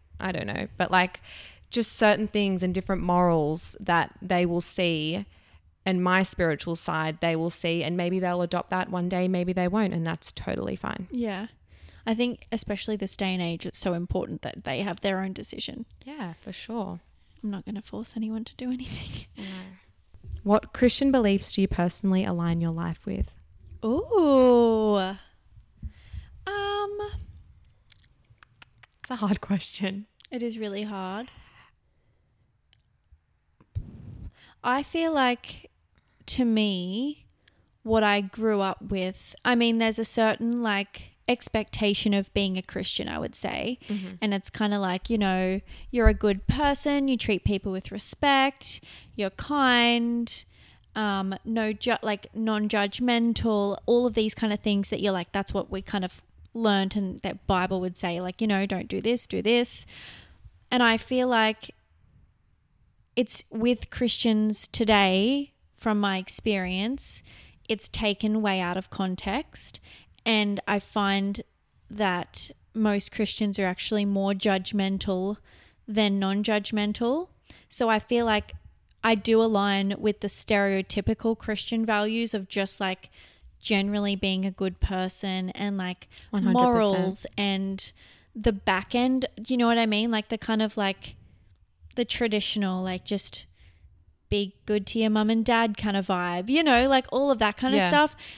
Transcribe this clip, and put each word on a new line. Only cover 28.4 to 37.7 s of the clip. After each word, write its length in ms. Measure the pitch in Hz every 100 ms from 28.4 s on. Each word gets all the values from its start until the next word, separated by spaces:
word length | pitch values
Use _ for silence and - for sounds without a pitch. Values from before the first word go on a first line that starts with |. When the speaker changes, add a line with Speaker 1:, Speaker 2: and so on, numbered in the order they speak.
| - _ - _ - _
Speaker 1:
It's 100 | -
a 60 | 247
hard 240 | 208 208
question. 640 | - 196 - - 190 196 214 _ -
Speaker 2:
It 100 | 247
is 140 | 233 226
really 240 | 214 196
hard. 460 | 214 196 185 202 254 - - - - _ _ _ _ _ _ _ _ _ _ _ _ _ _ - _ _ _ _ _ - - - - - - - - _
I 180 | - 262
feel 300 | 285 330 330
like 580 | 302 254 247 - - - _ _ _ _ _ -
to 180 | -
me, 840 | 240 220 208 185 180 202 277 294 _ _ _ _ _